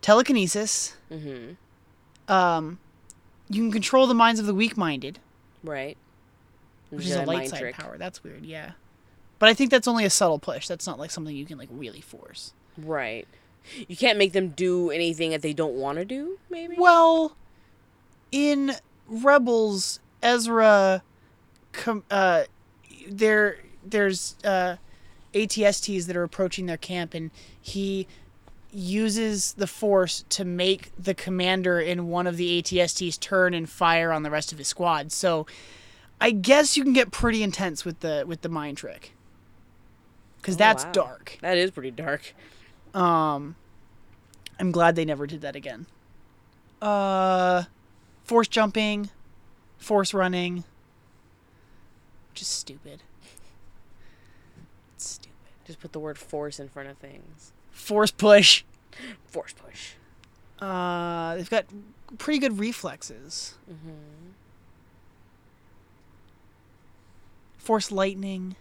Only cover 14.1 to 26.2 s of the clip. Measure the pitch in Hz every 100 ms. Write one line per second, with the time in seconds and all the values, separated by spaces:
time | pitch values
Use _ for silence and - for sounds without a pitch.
14.1 | 208 196 190 185 143 185 180 175 151 170
15.1 | 160 165 156 151 147 156 127 135 151 196
16.1 | 262 311 392 _ 349 339 339 359 339 330
17.1 | 330 320 - - - _ _ _ _ _
18.1 | _ _ 269 294 285 277 247 _ _ -
19.1 | 220 269 285 247 233 220 196 - - _
20.1 | _ 233 247 226 226 220 208 190 190 -
21.1 | _ _ _ _ _ _ - - 214 -
22.1 | 202 190 170 139 - _ _ _ - -
23.1 | 196 220 214 208 165 - - 190 208 196
24.1 | 185 - - 208 190 180 175 - - -
25.1 | - - 202 214 220 202 196 - 190 175
26.1 | 175